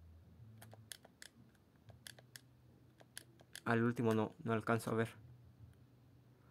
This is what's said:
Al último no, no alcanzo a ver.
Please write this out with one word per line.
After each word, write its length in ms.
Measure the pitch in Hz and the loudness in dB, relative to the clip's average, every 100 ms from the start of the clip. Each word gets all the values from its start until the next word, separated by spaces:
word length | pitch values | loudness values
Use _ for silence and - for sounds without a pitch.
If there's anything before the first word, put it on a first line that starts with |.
| - - - - - - - - - - - - - - - - _ - - - - - - - - - - - - - - - - - - - | -20 -20 -20 -20 -20 -20 -20 -20 -18 -18 -20 -20 -20 -20 -20 -20 _ -20 -20 -20 -18 -20 -18 -20 -20 -20 -20 -20 -20 -20 -20 -20 -20 -20 -18 -8
Al 200 | - 117 | 2 4
último 300 | 117 120 113 | 4 4 4
no, 220 | 110 107 - | 4 2 -2
no 100 | - | 0
alcanzo 380 | 113 107 117 113 | 0 2 2 2
a 40 | 113 | 0
ver. 140 | 113 - - - - - - - - - - - - - - | 0 -2 -18 -20 -20 -20 -20 -20 -20 -20 -20 -20 -20 -20 -20